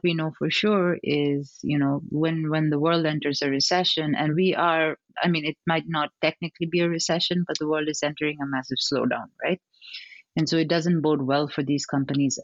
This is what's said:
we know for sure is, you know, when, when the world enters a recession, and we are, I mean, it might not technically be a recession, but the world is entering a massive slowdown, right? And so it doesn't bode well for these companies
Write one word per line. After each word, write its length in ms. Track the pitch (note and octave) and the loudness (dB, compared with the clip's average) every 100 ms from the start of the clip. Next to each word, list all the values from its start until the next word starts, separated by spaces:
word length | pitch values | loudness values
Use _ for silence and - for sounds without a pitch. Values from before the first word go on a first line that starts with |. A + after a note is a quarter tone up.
we 100 | F3 | 0
know 180 | E3 D#3+ - | 0 -4 -4
for 120 | D#3 | -2
sure 480 | - G#3 G#3 F3+ E3 | 0 2 2 2 0
is, 560 | - D3 C#3+ C#3+ C#3+ - | 0 0 0 0 -4 -8
you 160 | - D3 | -2 2
know, 240 | C#3 C#3+ D#3+ | 2 0 -2
when, 400 | D3 D#3+ D#3+ D#3 | -2 0 0 0
when 180 | D#3 D#3 | 0 2
the 100 | D3 | 2
world 280 | D#3 E3+ D#3 | 2 2 2
enters 340 | D3+ D3 C#3 | 0 -2 -2
a 80 | C#3+ | 0
recession, 640 | C3+ - F3+ F3+ - D#3 | 0 2 2 2 0 0
and 200 | C#3 D3+ | 0 0
we 200 | D#3 F#3 | 2 2
are, 440 | - E3+ D#3+ D#3 - _ - | 2 2 2 0 -2 _ -2
I 60 | F3+ | 0
mean, 180 | E3 D3+ | 0 -2
it 100 | D#3 - | -6 -2
might 180 | E3 D#3 | -2 -2
not 240 | D#3+ D3 - | -4 -4 -2
technically 460 | D#3+ - E3+ - E3 | -2 -2 -8 -6 -2
be 140 | F3 | 0
a 100 | E3+ | 2
recession, 540 | E3 - E3+ - F3+ F3 | 0 0 0 0 0 0
but 80 | D#3 | -2
the 80 | D3+ | 0
world 220 | D#3 D3+ | 0 -2
is 140 | D3+ | -2
entering 340 | D3 D3+ D3+ D3+ | -4 -2 -4 -4
a 40 | C#3 | -4
massive 300 | C3 C3 B2+ | -4 -4 -4
slowdown, 520 | - C3 A#2+ A#2 A#2+ - | 0 0 0 -2 -6 -6
right? 200 | C#3+ F#3+ _ _ - - - - _ - | -4 -4 _ _ -20 -18 -18 -20 _ -2
And 100 | D3+ | 2
so 120 | E3 | 2
it 100 | D#3 | 2
doesn't 320 | E3+ E3 E3+ | 2 2 2
bode 220 | D3+ D3+ | 2 2
well 260 | C3 C#3 D3 | 2 0 0
for 140 | - | -2
these 240 | C#3 C#3+ - | 0 -2 0
companies 520 | C#3+ C3+ C#3 C#3 - | -2 0 0 0 0